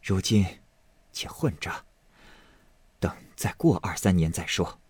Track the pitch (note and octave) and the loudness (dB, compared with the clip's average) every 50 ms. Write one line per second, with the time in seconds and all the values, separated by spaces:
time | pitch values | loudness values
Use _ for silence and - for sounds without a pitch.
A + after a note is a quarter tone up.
0 | - - G2 F#2+ - - A2+ G#2 G2 F2 - - - _ _ _ _ _ _ _ | -2 0 -2 0 2 4 4 4 4 2 -2 -12 -20 _ _ _ _ _ _ _
1 | _ _ _ - - - - - - C#3 F2 - - - - - - - _ _ | _ _ _ -12 -12 -12 -8 -2 -2 -2 -2 -2 -8 -8 -8 -10 -12 -18 _ _
2 | _ _ _ _ - - - - - - _ _ _ _ _ _ _ _ _ _ | _ _ _ _ -20 -20 -20 -20 -20 -20 _ _ _ _ _ _ _ _ _ _
3 | - D#2 - - - - - - - - - - - E3+ - F2+ - F#2 E2+ - | -4 -4 -4 -6 -18 -20 -12 -6 -6 -6 -4 2 2 2 2 2 0 -6 -8 0
4 | - G2+ F2+ F2 D#2+ D#2+ D#2+ - E2+ - - - F2 - - - _ _ | 2 4 4 4 4 2 0 -4 -6 -4 -2 -2 -2 -4 -4 -14 _ _